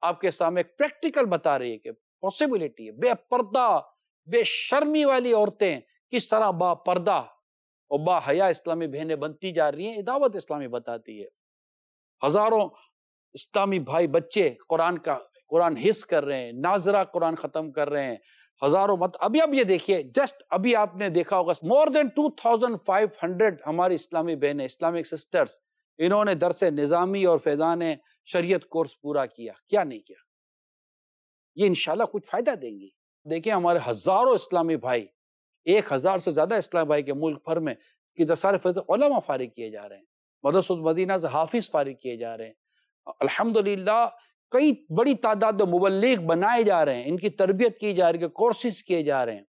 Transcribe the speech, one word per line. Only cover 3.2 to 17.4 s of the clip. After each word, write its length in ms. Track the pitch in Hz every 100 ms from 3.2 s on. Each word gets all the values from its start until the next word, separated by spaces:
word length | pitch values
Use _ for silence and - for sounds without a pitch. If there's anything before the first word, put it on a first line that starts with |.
| -
پردہ، 500 | 247 202 254 240 160 - _ _ _ 160
بے 180 | 233 214
شرمی 600 | - - 269 302 311 285
والی 280 | 262 247
عورتیں 460 | 220 208 208 196 139 _ _ -
کس 180 | 240 -
طرح 220 | 220 208
با 220 | 170 180
پردہ 500 | 165 - 180 175 170 117 _ _ _ _ _ -
اور 120 | 143 160
با 140 | 170 139
حیا 180 | 165 190
اسلامی 420 | 160 170 165 156
بہنیں 280 | 139 160 147
بنتی 360 | 156 - 190
جا 200 | 165 151
رہی 160 | 147 208
ہیں، 100 | 220
یہ 40 |
دعوت 340 | 196 269 269 190
اسلامی 320 | - 147 131
بتاتی 560 | 120 120 117 113 107
ہے۔ 40 | 98 _ _ _ _ _ _ _ _ - 139
ہزاروں 420 | 196 220 220 185 - _ _ _ _ _
اسلامی 460 | - - 202 196 185
بھائی 280 | 127 160 165
بچے 460 | 170 - 208 156 120 -
قرآن 280 | 165 170 175
کا، 200 | 160 135 - _ -
قرآن 300 | 160 170 131
حفظ 280 | 180 208 -
کر 200 | 156 139
رہے 200 | 135 120
ہیں، 60 |
ناظرہ 520 | 123 165 202 180 202
قرآن 320 | 185 175 165
ختم 360 | 165